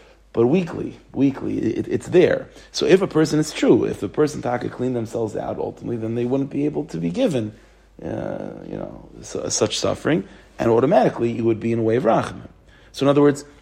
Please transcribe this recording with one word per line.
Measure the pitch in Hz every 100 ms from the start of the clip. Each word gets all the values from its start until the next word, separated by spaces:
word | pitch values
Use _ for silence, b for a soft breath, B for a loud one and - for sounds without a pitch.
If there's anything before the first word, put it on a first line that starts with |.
| b b _
but | - 120
weakly, | 180 170 - - - -
weakly, | - 139 - - -
it, | 113 - -
it's | - -
there. | 180 160 - - B B
So | -
if | - 180
a | 185
person, | 156 151 151
it's | 151
true, | - 269 127 -
if | -
a | 101
person | - 151 139
taka | 123 120 117
cleaned | - 127
themselves | 120 110 113 110
out | - 117 110
ultimately, | - - - 117
then | 113
they | 120 120
wouldn't | 135 139
be | 139 147
able | 147
to | 147 165
be | 170
given, | 185 262 131 107 - b b b -
uh, | - 110 50 50 50 52 50
you | 52
know, | 50 - - -
su-, | - - -
such | - 110 -
suffering, | 101 101 127 170 196 B B -
and | 117
automatically | 113 131 226 202 - 120 113
it |
would | 117 110
be | 117
in | 117
a |
way | 110 117
of |
Rachamim. | 196 190 113 92 - - _ b b
So | - 135
in |
other | 143
words, | 143 143 - B